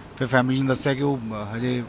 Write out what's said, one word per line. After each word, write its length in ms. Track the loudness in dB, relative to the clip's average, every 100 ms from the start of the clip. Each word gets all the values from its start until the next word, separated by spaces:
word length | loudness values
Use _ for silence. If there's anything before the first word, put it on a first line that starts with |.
| -18 -6
ਫਿਰ 100 | 2
ਫੈਮਿਲੀ 340 | 4 4 2
ਨੇ 60 | 2
ਦੱਸਿਆ 260 | 2 0
ਕਿ 100 | 0
ਉਹ, 140 | 0 -2
ਅਹ, 380 | -4 -6 -6 -4
ਹਜੇ 280 | -2 -2